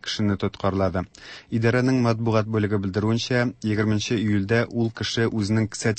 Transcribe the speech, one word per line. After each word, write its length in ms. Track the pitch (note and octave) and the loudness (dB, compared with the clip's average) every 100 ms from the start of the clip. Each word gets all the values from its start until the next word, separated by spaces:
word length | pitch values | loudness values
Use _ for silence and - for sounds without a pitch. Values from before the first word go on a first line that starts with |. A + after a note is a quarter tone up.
кешене 340 | - - G#2 G2 | -10 -2 0 0
тоткарлады. 640 | G2+ - G2 F#2+ F#2+ F2+ E2+ - - - - | -2 -2 -2 0 0 -2 -6 -12 -20 -20 -6
Идарәнең 480 | A#2 A#2 B2 B2+ C3 | 0 2 2 2 2
матбугат 480 | A#2 A2 A#2 A2 G#2+ | 2 2 2 2 2
бүлеге 300 | A2 G2+ G#2 | 0 0 0
белдерүенчә, 720 | G2 G2+ G#2+ A#2 - B2 A#2+ - | 0 0 0 0 0 0 0 -2
егерменче 560 | G#2+ G#2+ G#2+ G#2+ - A#2 | -2 0 2 0 0 0
июльдә 480 | G#2+ G#2 G2 A#2 A#2 | 2 0 2 2 0
ул 180 | A#2+ A2+ | 0 -2
кеше 360 | - G#2+ - A2+ | -2 -4 0 0
үзенең 400 | A2 G2 A2 G#2+ | 0 0 0 0
кесә 240 | - A#2 | -2 -2